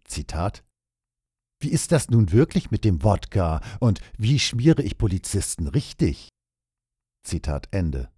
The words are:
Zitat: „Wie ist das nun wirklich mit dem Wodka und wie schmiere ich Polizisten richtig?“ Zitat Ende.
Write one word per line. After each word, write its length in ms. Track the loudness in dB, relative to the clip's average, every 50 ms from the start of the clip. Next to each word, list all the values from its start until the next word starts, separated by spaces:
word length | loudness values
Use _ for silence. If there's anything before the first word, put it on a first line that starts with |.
| _
Zitat: 600 | -10 -10 -8 -8 -6 -6 -4 -4 -4 -6 -8 _ _ _ _ _ _ _ _ _ _ _ _ _ _ _ _ _ _ _ _
„Wie 100 | -4 -2
ist 220 | -2 -2 2 2
das 180 | 2 0 2 4
nun 220 | 4 4 4 6
wirklich 400 | 4 4 4 4 2 -2 -2 0
mit 120 | -4 0 2
dem 200 | 0 2 2 2
Wodka 560 | 2 2 2 -2 -4 -2 0 0 0 0 -2 -4 -8 -6 0
und 220 | 2 2 2 0 -4 -12 -8 -4
wie 220 | 0 0 2 2
schmiere 420 | 0 -2 -2 2 4 4 4 4
ich 160 | 2 -4 -2 -2
Polizisten 680 | 0 0 0 -2 -4 -2 -2 -2 -2 -4 -4 -4 -4 -2
richtig?“ 640 | -2 -2 -2 -4 -2 0 0 0 0 -4 -10 -20 _ _ _ _ _ _ _ _ _ _ _ _ _ _ _ _ _ _
Zitat 460 | -10 -6 -6 -4 -4 -4 -4 -4 -6 -4
Ende. 400 | -4 -2 -2 -2 -2 -4 -8 -10 _